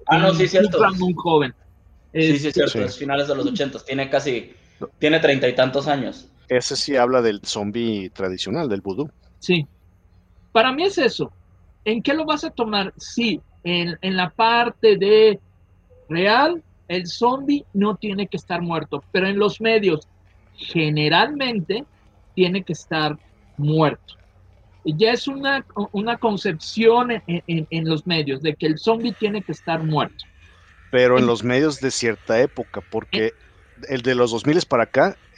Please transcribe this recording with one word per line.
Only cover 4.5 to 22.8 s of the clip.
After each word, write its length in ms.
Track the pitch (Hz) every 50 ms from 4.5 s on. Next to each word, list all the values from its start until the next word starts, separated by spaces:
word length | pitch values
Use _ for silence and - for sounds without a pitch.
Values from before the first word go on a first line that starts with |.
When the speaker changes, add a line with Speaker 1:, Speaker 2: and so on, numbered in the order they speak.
| - - _ _ _ -
Speaker 3:
No. 100 | - - _ _
Speaker 1:
tiene 200 | 151 151 160 160
treinta 280 | 156 143 139 131 139 131
y 60 | 127
tantos 320 | - 131 131 131 139 139 151
años. 420 | 143 139 113 101 - - - - _ _ _ -
Speaker 3:
Ese 280 | 127 123 - - 139
sí 200 | - - 147 139
habla 260 | 127 123 123 127 127
del 200 | 117 113 104 101 -
zombie 640 | - - 110 101 104 101 117 117 113 107 101 95 87
tradicional, 600 | - - 95 92 92 92 - 95 113 165 165 123
del 120 | 98 95
vudú. 280 | - 98 92 123 151 151 - _ _ _ _ _
Speaker 2:
Sí. 280 | - - 180 170 143 - _ _ _ _ _ _ _ _ _ _ _ _ _ _ _ _
Para 200 | - 226 233 262
mí 120 | 262 294 359
es 140 | 392 - 349
eso. 340 | 269 226 - - 143 - - - _ _ _ _ _ - _ _ -
¿En 160 | 214 226 233
qué 120 | - 277 277
lo 120 | 320 311
vas 180 | 302 302 302 330
a 60 | 311
tomar? 420 | - - 233 214 208 202 190 170 - -
Sí, 440 | - - - 233 233 220 156 - - _ _ _ -
en, 340 | 175 175 175 175 175 165 -
en 160 | - 190 190 185
la 120 | 180 160
parte 680 | - - 226 226 233 240 240 240 - _ - 220 202 170
de 420 | 196 202 214 214 220 214 196 - - _ _ _ _ _ _ _ _ _ _ - _ -
real, 540 | 160 170 190 208 220 262 285 330 349 320 - _ _ _ _ -
el 180 | 175 185 180 170
zombie 580 | - - 233 247 254 277 269 285 285 285 - - -
no 220 | 196 202 214 202 -
tiene 300 | - 208 196 196 202 -
que 100 | - 156
estar 240 | - - 180 170
muerto, 420 | 175 170 165 156 147 - 147 139 - _
pero 160 | - 190 185 196
en 100 | 202 202
los 220 | 208 196 - -
medios, 460 | 220 226 226 214 208 180 160 147 - - _ _ _ _ _ _ _ _ _
generalmente, 1300 | - - - - 165 156 151 151 151 151 151 165 185 226 285 302 277 269 247 233 202 156 - 190 240 294 - _ _ _ _ _ _ _ _ _
tiene 300 | - 185 175 185 196 185
que 100 | - 160
estar 440 | -